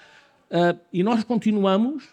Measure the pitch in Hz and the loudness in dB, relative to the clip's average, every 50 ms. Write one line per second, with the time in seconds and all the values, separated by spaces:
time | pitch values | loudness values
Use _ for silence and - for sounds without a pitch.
0 | - - - - _ _ _ _ _ - - 170 175 175 170 - - _ - 180 | -20 -20 -20 -20 _ _ _ _ _ -6 -2 0 2 0 0 -2 -8 _ -4 -2
1 | 185 214 247 226 220 - 247 220 - 220 214 208 196 190 190 196 226 254 302 277 | 0 0 0 0 -2 -2 -2 -2 0 0 0 0 2 2 2 2 0 -2 -4 -6
2 | - - | -12 -16